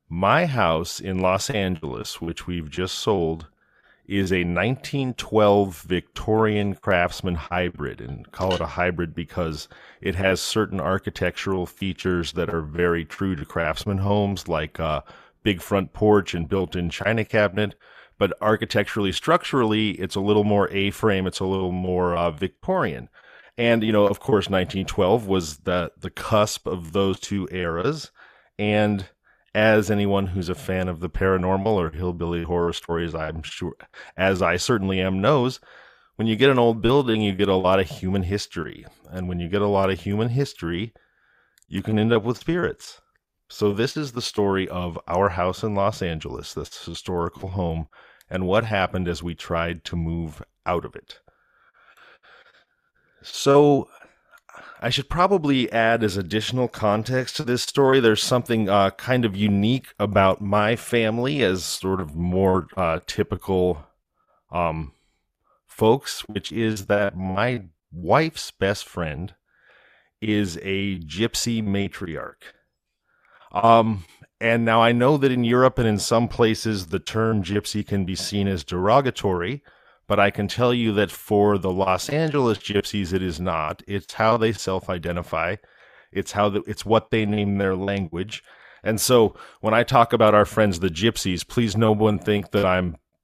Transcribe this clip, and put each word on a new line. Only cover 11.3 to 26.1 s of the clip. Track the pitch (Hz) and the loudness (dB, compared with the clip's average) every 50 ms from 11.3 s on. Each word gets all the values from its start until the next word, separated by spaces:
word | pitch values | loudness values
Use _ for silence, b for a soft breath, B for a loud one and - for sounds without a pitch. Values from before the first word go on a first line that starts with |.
| - - - 98 95 92 87 | -4 -4 -4 -4 -2 -2 -4
features | - - - 98 95 85 - - 95 90 87 82 80 | -6 -6 -6 -6 -6 -6 -4 -2 -2 0 0 -2 -4
that | - 87 85 - | -4 -4 -4 -2
are | 85 82 | -4 -4
very | 78 76 76 85 87 87 85 82 80 | -6 -4 -2 0 2 2 2 0 -4
true | - - - 101 95 90 | -6 -6 -4 -4 -2 -2
to | 71 73 | -4 -6
Craftsman | - - 87 82 78 78 - - 104 98 95 | -6 -4 -2 -2 -2 -2 -2 -2 -2 -2 0
homes, | 98 101 104 104 101 98 98 87 - 87 | 0 2 2 2 2 0 -2 -4 -4 -2
like | 82 78 78 76 - - | -2 -2 -2 -4 -6 -4
a | 82 78 76 71 - B B B B B B B | -4 -2 -2 -4 -6 B B B B B B B
big | - 110 98 85 | 0 0 0 -2
front | - - 104 98 90 - | -2 -2 0 0 0 -2
porch | - - 107 107 104 104 92 - | -2 2 4 6 6 4 4 0
and | - 87 80 - | -4 -6 -4 -2
built-in | 101 95 90 82 - 90 87 85 | -2 -2 -2 -2 -4 -4 -4 -4
china | - - 95 104 113 113 107 | -4 -2 -2 0 0 0 -2
cabinet. | - - 110 104 95 92 101 107 98 - _ b b b b b b b b | 0 2 2 2 2 2 0 -2 -2 -4 _ b b b b b b b b
But | 104 92 - - | 0 0 0 0
architecturally, | 104 107 110 98 113 - - 107 101 - - 110 101 95 | 0 0 0 0 0 -2 -2 -2 -2 -2 -2 -2 -2 -2
structurally, | 87 - - 156 165 180 - - 147 135 117 110 107 110 110 104 | -2 -2 0 0 0 0 0 0 0 2 2 2 2 2 0 0
it's | 85 - 95 90 - | -2 -4 -6 -6 -4
a | 101 | -2
little | 98 104 104 107 | 2 2 4 4
more | 104 107 104 101 95 - | 4 4 4 2 2 0
A-frame, | - 101 98 101 - - 113 107 98 95 92 | 0 -2 -2 -2 -2 0 0 2 2 2 0
it's | 90 - - | -2 -4 -4
a | 98 | -4
little | 95 98 95 92 90 | -2 -2 -2 -2 -2
more, | 90 90 92 92 90 90 90 90 85 | -2 -4 -2 -2 0 0 0 0 0
uh, | 85 87 85 | 0 0 -2
Victorian. | 78 73 95 90 - _ - - 190 180 139 92 69 60 58 - b b b b b b b b b b | -2 -4 -6 -6 -8 _ -6 -4 -2 -2 -2 -2 -4 -8 -12 -16 b b b b b b b b b b
And, | 120 117 117 117 107 | 2 2 2 2 2
you | 110 | 2
know, | 107 104 101 | 4 4 4
of | 101 101 - | 4 2 -2
course, | - - 110 98 - - | -2 0 2 2 2 2
nineteen | 98 92 92 - - 95 - | 0 0 0 0 -2 -4 -4
twelve | - - - 92 92 110 120 107 | -2 0 0 2 4 4 2 2
was | 95 95 92 82 76 76 - | 2 0 0 0 -2 -8 -8
the, | - 92 90 90 82 - - _ | -4 -2 -2 -2 -2 -4 -8 _
the | - 90 | -14 -14